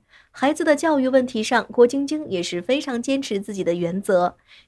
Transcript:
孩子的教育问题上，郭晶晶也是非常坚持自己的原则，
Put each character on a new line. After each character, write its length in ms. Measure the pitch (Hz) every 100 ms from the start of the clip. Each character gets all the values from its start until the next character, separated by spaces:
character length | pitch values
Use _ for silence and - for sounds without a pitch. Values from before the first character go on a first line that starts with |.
| _ _ _
孩 200 | - 269
子 120 | 302
的 120 | 330 294
教 240 | 330 294
育 80 | 262
问 200 | 262 254
题 160 | 220
上， 240 | 220 240 202
郭 160 | - 240
晶 220 | 277 277
晶 200 | 302 302
也 140 | 185
是 200 | 175 175
非 200 | 180 269
常 180 | 294 240
坚 220 | 240 269
持 180 | - 202
自 140 | 202
己 100 | 202
的 120 | 170 175
原 260 | 170 185
则， 360 | 202 185 175 - _ -